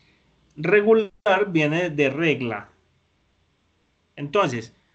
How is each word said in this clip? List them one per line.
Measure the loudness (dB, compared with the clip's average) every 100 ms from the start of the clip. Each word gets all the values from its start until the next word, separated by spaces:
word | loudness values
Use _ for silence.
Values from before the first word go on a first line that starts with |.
| _ _ _ _ _ -6
regular | 2 2 4 2 2 _ 0 0 0
viene | 0 0 0 -2
de | 0 -2
regla. | 0 -2 -2 -4 -8 -14 _ _ _ _ _ _ _ _ _ _ _ _ _ _ -14
Entonces, | -4 -2 -2 -4 -10 _ _